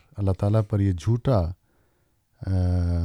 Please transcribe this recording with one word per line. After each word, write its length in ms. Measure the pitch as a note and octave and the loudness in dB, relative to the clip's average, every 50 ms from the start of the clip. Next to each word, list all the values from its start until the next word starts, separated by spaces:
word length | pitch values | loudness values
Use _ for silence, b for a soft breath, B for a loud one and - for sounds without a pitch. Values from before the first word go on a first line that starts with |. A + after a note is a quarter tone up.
| - _ - | -16 _ -8
اللہ 140 | G#2 G2 G2 | -4 -2 -2
تعالیٰ 320 | F#2 - G2+ G2+ G#2+ A2 G#2 - | 0 0 0 0 2 0 0 0
پر 120 | G#2+ G2 | 0 0
یہ 120 | G2 G2 | 2 0
جھوٹا، 480 | F#2 F2 - A2 A#2+ A#2 - C#3 B2 F#2+ E2 E2+ - - _ _ _ _ _ _ _ _ _ _ _ _ _ _ _ _ - | 0 0 0 -2 -2 0 0 2 2 2 2 -2 -4 -10 _ _ _ _ _ _ _ _ _ _ _ _ _ _ _ _ -6
آ، 60 | F#2+ F#2+ F#2 F2+ F2 F2+ F2+ F2 E2+ F2 E2+ | -2 -2 0 0 0 0 0 0 0 -2 -2